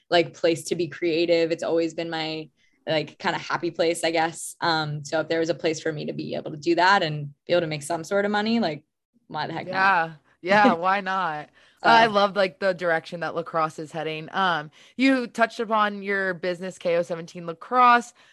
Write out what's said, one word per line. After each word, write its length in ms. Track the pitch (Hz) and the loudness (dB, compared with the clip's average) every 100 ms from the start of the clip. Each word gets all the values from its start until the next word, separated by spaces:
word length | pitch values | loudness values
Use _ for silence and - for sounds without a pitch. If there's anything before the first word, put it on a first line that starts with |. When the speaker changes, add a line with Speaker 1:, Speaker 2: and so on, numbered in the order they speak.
| _ | _
Speaker 1:
like, 240 | 175 165 | 2 2
place 300 | - 170 170 | 0 0 0
to 100 | - | -2
be 140 | 170 165 | -4 -4
creative. 640 | - 175 160 170 170 165 | -4 -2 0 2 2 2
It's 120 | 165 | -2
always 320 | 95 165 165 | -2 0 -2
been 160 | 156 165 | -4 -6
my, 380 | 160 156 160 156 _ _ _ - | -6 -6 -8 -12 _ _ _ -4
like, 320 | 156 151 - | -2 -2 -4
kind 180 | 190 160 | -4 -4
of 60 | |
happy 280 | - 151 175 | -4 -4 -4
place, 340 | 165 165 165 | 0 0 0
I 60 | 165 | 0
guess. 440 | 165 165 160 - - | 2 0 -2 -12 -4
Um, 440 | 170 160 151 147 | -2 0 -2 -6
so 160 | 143 160 | -4 -4
if 80 | 156 | 0
there 120 | 165 | 0
was 100 | 165 | 0
a 40 | |
place 260 | 165 170 160 | -2 -2 -2
for 120 | 160 | -4
me 140 | 151 151 | -6 -6
to 60 | |
be 220 | 147 151 | -8 -8
able 160 | 147 - | -8 -8
to 40 | 156 | -6
do 180 | 147 165 | 0 4
that 260 | 180 196 | 4 4
and 320 | 165 151 143 - - | 2 -4 -8 -12 -2
be 60 | |
able 100 | 175 | 0
to 40 | 165 | 0
make 160 | 151 | -4
some 220 | 143 170 | -6 -8
sort 200 | 160 202 | -2 -2
of 60 | 202 | 0
money, 300 | 208 214 233 | 0 0 0
like, 240 | 185 147 - _ _ _ _ | 0 -4 -12 _ _ _ _
why 180 | 156 143 | -8 -6
the 60 | |
heck 140 | 160 175 | -8 -6
not? 60 | |
Speaker 2:
Yeah. 400 | 185 190 185 165 156 _ _ | 0 2 2 0 -6 _ _
Yeah. 300 | 175 202 208 | 2 6 6
Speaker 1:
<laughs> 140 | 170 180 | 4 2
Speaker 2:
Why 140 | 196 | 0
not? 500 | 190 190 175 151 143 _ _ _ | -2 -2 -2 -4 -10 _ _ _
Speaker 1:
So 60 | - | 4
Speaker 2:
I 180 | 226 226 | 6 6
love, 300 | 202 202 190 | 4 2 2
like, 220 | 190 - | -2 0
the 140 | 196 | -2
direction 460 | 180 180 165 - 175 | 0 0 0 -2 -8
that 140 | 160 | -6
lacrosse 440 | 160 165 165 156 - | -6 -4 -2 -2 -4
is 140 | 156 | -10
heading. 360 | 165 151 156 160 | -8 -6 -8 -8
Um, 380 | - 190 165 156 - - - | -2 0 0 -4 -14 -16 0
you 300 | 269 262 240 | 2 2 0
touched 340 | - 226 - | 0 0 0
upon 420 | 220 220 208 202 | -2 0 0 -2
your 320 | 196 196 190 | -4 -2 -2
business, 420 | 175 185 175 185 175 | -2 -4 -4 -8 -6
K 200 | 180 170 | -2 0
O 60 | |
seventeen 440 | 175 165 170 180 170 | 0 -6 -8 -12 -12
Lacrosse. 640 | 165 - 254 247 240 233 - _ | -12 -2 4 6 6 2 -10 _